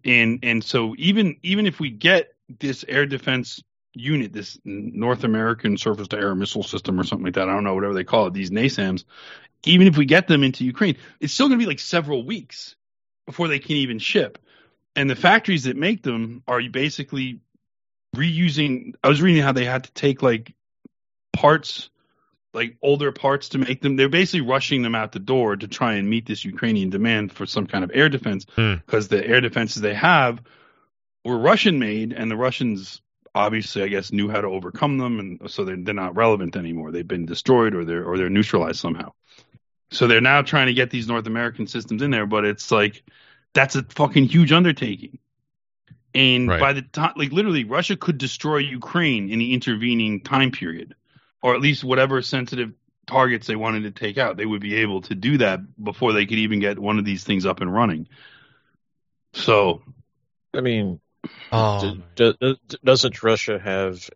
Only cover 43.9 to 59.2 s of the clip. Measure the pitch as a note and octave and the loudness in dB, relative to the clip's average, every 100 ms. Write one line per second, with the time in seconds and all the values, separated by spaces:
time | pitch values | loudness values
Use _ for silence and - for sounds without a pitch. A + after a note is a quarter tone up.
43.9 | - D3 D3 C3 E3 D3+ D#3+ F3+ D3 A#2 | 0 4 4 6 6 8 6 4 2 -4
44.9 | G2+ - - _ _ _ _ _ _ _ | -8 -14 -20 _ _ _ _ _ _ _
45.9 | - _ C3 C3 B2+ B2 E2+ C3+ C#3 B2+ | -20 _ 2 4 4 2 2 2 0 -6
46.9 | - E3 - D#3 D#3 G#3+ D#3 G#2+ C#3 F3+ | -2 -2 -2 -2 0 0 0 -2 -2 -2
47.9 | G3 - C#3+ C3 - D3+ D3 C#3 B2+ - | -2 -4 -4 -6 -6 -2 -2 -2 -8 -6
48.9 | F3 D#3+ A#2 G2 A2+ A#2 B2+ B2+ G#2+ B2 | -2 0 0 -2 -2 -2 -2 -2 -2 0
49.9 | A#2 A2 G2+ - C3+ C3 - E2+ E2+ - | 0 0 -4 -2 0 0 -2 -8 -10 -14
50.9 | - _ _ _ _ B2+ B2+ C#3+ C#3 B2+ | -20 _ _ _ _ 0 2 2 0 0
51.9 | B2+ C3+ C3+ A#2+ C3+ B2 B2+ A2+ - _ | 2 2 0 -2 -6 -4 -6 -6 -10 _
52.9 | _ - C3 B2+ A#2 - A2 A2 A2 G#2+ | _ -2 2 2 0 -2 -4 -2 -2 -6
53.9 | G2 G#2+ G#2 A#2+ F#2 A2 G#2 G#2 G#2+ G#2+ | -6 -4 -2 -2 -2 -4 -4 -4 -2 -2
54.9 | F#2+ - G2 B2+ C#3+ G#2+ F#2 F#2+ - G#2+ | -2 -6 -4 0 2 2 0 -8 -12 -12
55.9 | - B2 G#2+ G2+ A2 G#2+ G#2 G2+ G2+ G2+ | -2 2 2 2 0 0 0 0 -2 -2
56.9 | G#2+ G2+ F#2+ - G2 F#2+ - F2+ G2+ A#2 | -2 -2 -4 -2 -2 -2 -2 -2 0 0
57.9 | D#2+ E2 - - - _ _ _ _ _ | -2 -8 -18 -20 -20 _ _ _ _ _
58.9 | _ _ _ | _ _ _